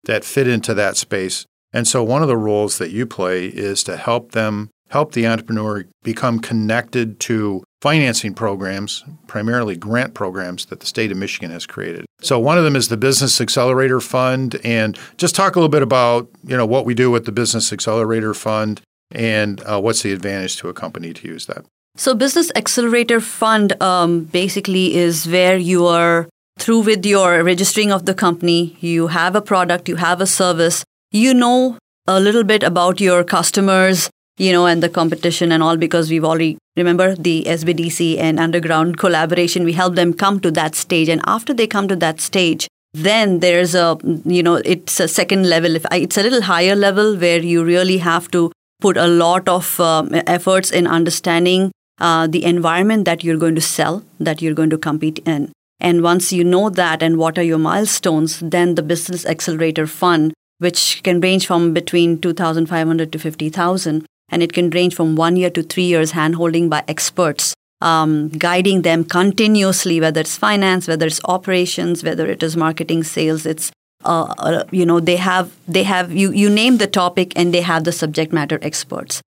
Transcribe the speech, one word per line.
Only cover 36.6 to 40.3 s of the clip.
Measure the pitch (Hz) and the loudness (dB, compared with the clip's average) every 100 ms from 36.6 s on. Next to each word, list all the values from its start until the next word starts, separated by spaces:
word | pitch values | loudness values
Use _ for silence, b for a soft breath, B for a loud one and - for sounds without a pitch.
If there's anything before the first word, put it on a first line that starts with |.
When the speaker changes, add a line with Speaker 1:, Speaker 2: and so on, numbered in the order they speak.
| _ - | _ -2
Speaker 2:
remember | 175 175 185 185 | 2 4 2 2
the | 170 160 - | 0 0 -2
S | 165 | -2
B | 160 | -2
D | 165 165 | -2 -2
C | - 170 160 | -2 -2 0
and | 160 156 | 0 0
Underground | 165 170 160 160 165 165 | 0 0 0 0 0 0
collaboration, | 190 160 160 175 170 185 | 0 2 2 0 0 0
we | 170 | 0
help | 165 185 180 | 0 0 2
them | 175 | 0
come | 170 196 | 2 0